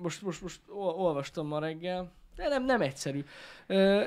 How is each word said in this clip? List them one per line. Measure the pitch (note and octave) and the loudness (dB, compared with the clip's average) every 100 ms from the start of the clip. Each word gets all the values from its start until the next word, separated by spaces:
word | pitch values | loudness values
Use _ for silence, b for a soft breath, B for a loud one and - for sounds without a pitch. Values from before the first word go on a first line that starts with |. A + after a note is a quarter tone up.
most, | F3 - | -8 -6
most, | G3+ D#3+ | -8 -8
most | F3+ - - | -10 -14 -14
ol-, | G3 F#3+ | -4 -2
olvastam | E3+ F3+ C#3+ C3+ - D3+ | 2 2 2 -4 -6 -4
ma | D3+ | -2
reggel. | D#3 D#3+ F3+ F3+ F3+ - - - | -4 -4 -6 -6 -8 -14 -18 -6
De | E4+ | -2
nem, | C#4 | 0
nem | C4 B3 | 2 2
egyszerű. | C#3 - D3 C#3 C#3+ B B B B | 2 -2 -4 -4 -6 B B B B
Ö, | F#3+ G3 G3+ | 6 6 6